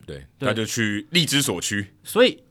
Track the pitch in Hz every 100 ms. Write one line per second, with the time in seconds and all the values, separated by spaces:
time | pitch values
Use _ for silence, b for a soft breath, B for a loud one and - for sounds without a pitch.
0 | - 71 69 _ 90 107 110 - 107 104
1 | - 175 156 139 135 90 - 104 101 -
2 | - 208 254 - -